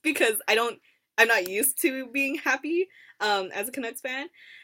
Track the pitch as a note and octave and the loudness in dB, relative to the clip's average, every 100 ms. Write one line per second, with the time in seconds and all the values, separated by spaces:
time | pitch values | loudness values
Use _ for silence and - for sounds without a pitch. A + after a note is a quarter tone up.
0 | D4+ C#4+ A#3 A3 - A3 A3 - _ _ | -2 2 2 2 2 2 0 -4 _ _
1 | _ - A#3 A3 F3+ G3+ C#4 - D#4 C4 | _ 4 4 4 2 0 0 0 -2 -2
2 | B3 C4+ C4+ D4+ C#4 C4+ D4+ E4+ F#4+ - | -4 -2 -2 -2 -2 -2 0 -2 -2 -8
3 | - - G#3 G3+ F#3+ G3 G#3+ C#4 A#3 A#3 | -20 -4 0 0 0 -6 -6 -6 -8 -8
4 | C4 C4 F4 - - - | -6 -6 -8 -14 -20 -20